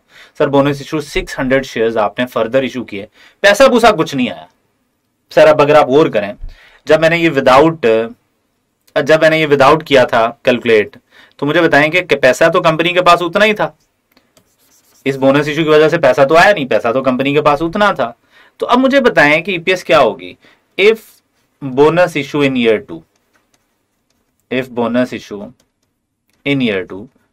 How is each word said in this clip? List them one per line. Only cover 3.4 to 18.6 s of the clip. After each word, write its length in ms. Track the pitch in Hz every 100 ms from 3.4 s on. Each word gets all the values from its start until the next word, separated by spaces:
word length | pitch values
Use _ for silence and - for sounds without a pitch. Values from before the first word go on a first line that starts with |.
पैसा 260 | 202 202 269
पूसा 220 | 233 226
कुछ 240 | 214 240
नहीं 160 | 139 120
आया। 180 | 90 87 _ _ _ _ _ _ _ _
सर, 160 | - 156
अब 120 | 143
अगर 160 | 143 151
आप 120 | 139
गौर 200 | 139 151
करें, 240 | 113 101 - - - _ _ -
जब 160 | 156
मैंने 160 | 160 170
ये 120 | 170
without, 560 | 139 127 131 160 160 120 113 113 117 _ _ _ _ _ _ _ -
जब 260 | 143 156
मैंने 180 | 160 160
ये 60 | 156
without 360 | 139 135 160
किया 220 | 160 135
था 220 | 120 120 113 -
calculate, 520 | - 123 117 110 101 - _ _ _ _
तो 80 | 143
मुझे 140 | 156
बताएं 300 | 165 143 151
कि 260 | 180 175 -
पैसा 320 | 127 151 165
तो 120 | 180
company 320 | 170 160 170
के 80 | 180
पास 220 | 175 175
उतना 220 | 175 170
ही 100 | 214
था, 200 | 214 160 - _ _ _ _ _ _ _ _ _ _ _ _ 135
इस 100 | 135
bonus 320 | 135 139 147
issue 160 | 147
की 60 | 156
वजह 180 | 151 156
से 100 | 165
पैसा 260 | 160 156
तो 100 | 139
आया 180 | 160 190
नहीं, 140 | 196 131
पैसा 260 | 110 117
तो 100 | 120
company 320 | 135 127 131
के 60 | 143
पास 220 | 147 147
उतना 300 | 165 208 208
था। 220 | 175 120 - _ _ _ _